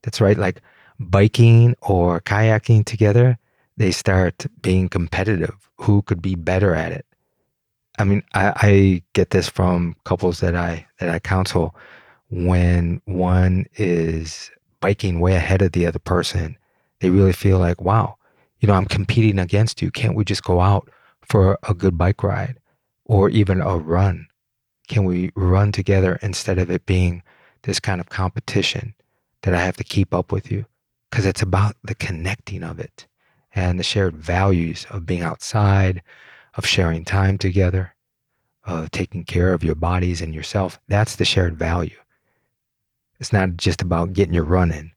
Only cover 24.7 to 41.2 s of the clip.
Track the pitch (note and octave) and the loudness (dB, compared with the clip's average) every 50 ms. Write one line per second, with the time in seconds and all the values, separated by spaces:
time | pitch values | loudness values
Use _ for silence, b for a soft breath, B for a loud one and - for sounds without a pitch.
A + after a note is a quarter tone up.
24.7 | _ _ _ - - G#2+ F#2+ F#2 F2+ F2+ F2+ F2+ _ - F#2 F2+ F#2 G2 G#2 G#2 | _ _ _ -4 -2 -2 0 0 -2 -2 -4 -6 _ -2 0 2 4 4 2 2
25.7 | G2+ - F#2+ - G2 F#2+ F#2+ F#2 E2+ - - G2 - - - - F#2 F#2 F#2 E2+ | 0 -2 0 2 2 2 2 0 0 -2 -6 -8 -8 -6 -4 -2 -2 -2 0 -2
26.7 | F2+ F2+ _ - F#2+ F2+ F2+ F2 F2 E2+ b b b b b b b b - - | -4 -4 _ 0 0 2 2 0 -2 -4 b b b b b b b b -8 -6
27.7 | F#2+ - - - F#2+ F2+ E2+ _ - - F#2+ F2+ _ - - - - G#2+ - - | -6 -6 -4 -4 -6 -6 -8 _ -6 -4 -4 -4 _ -8 -10 -2 -2 -2 -2 -2
28.7 | - - - A2+ - _ _ _ _ _ _ _ _ _ - F#2 F2 E2+ F2+ F#2 | -4 -6 -10 -12 -16 _ _ _ _ _ _ _ _ _ -2 -2 0 0 0 -2
29.7 | - - - - - G2+ F#2+ - - F2+ - _ - G2 - - G2+ G2+ G#2+ _ | -4 -6 -12 -4 -2 -2 0 0 -2 -4 -4 _ -6 -8 -6 -6 -8 -8 -8 _
30.7 | _ _ _ _ _ _ _ _ - - F#2+ G2 F#2 - G#2+ F#2 F2+ F#2 G#2 G#2+ | _ _ _ _ _ _ _ _ -4 -2 -2 -2 -2 -2 -2 -2 0 0 0 0
31.7 | - _ - F#2+ G#2 _ - - F2+ D#2 F2 F#2 G#2+ - _ - G2+ F#2 E2+ E2+ | -2 _ -12 -14 -10 _ -8 -10 -8 -8 -8 -8 -8 -10 _ -14 -12 -12 -12 -12
32.7 | E2 E2 - - _ - - _ _ _ _ _ _ _ _ _ _ G2+ F#2 F2+ | -12 -14 -16 -16 _ -20 -20 _ _ _ _ _ _ _ _ _ _ -2 -2 -2
33.7 | F2+ F2+ F2+ - - G#2+ F#2+ F2+ D#2+ D#2 D2+ F2 F2 F2+ G2 G2 F#2+ F2 E2+ E2 | -2 -2 -4 -4 -2 -2 -2 -2 -4 -8 -6 -4 -2 0 2 2 2 0 0 -4
34.7 | D#2 - - - - G2 E2 F2+ F2+ E2+ E2+ D#2+ D#2+ _ - - - G#2+ G#2 G2+ | -6 -10 -14 -12 -12 -12 -6 -6 -6 -6 -6 -8 -8 _ -10 -4 0 0 2 4
35.7 | G2 G2 F#2+ F#2+ F#2 F2+ B B B B B B B B B B B - - - | 4 4 2 2 0 -4 B B B B B B B B B B B -6 -4 -2
36.7 | - - F2+ E2 E2 E2 E2+ - G2 G2 G2 F#2+ F#2+ F#2 - F#2+ F2 G2 F#2 F2 | 0 0 0 0 -2 -4 -6 -2 0 0 2 2 0 0 -2 0 2 2 2 2
37.7 | F#2 F#2+ F#2 - _ _ _ _ _ _ _ _ _ _ _ _ _ _ _ - | 0 -2 -6 -6 _ _ _ _ _ _ _ _ _ _ _ _ _ _ _ -10
38.7 | F2+ E2 D#2+ - - - F#2 - - F2+ E2+ - - F2+ F2 F#2 F2+ D#2+ - D#2+ | -8 -8 -8 -8 -6 -8 -8 -6 -8 -12 -12 -6 -2 0 0 0 0 0 -2 -4
39.7 | D#2 D2+ E2 E2+ F2+ F2+ F2+ F2+ F2 E2 E2+ D#2+ D#2 D#2 D#2 - - G2+ F#2+ F2+ | -2 -2 -2 -2 -2 -2 -2 -2 -4 -6 -8 -10 -10 -10 -12 -6 -4 -4 -4 -4
40.7 | - _ _ - G2 G#2 A2 - - - | -6 _ _ -2 0 0 0 -2 -2 -4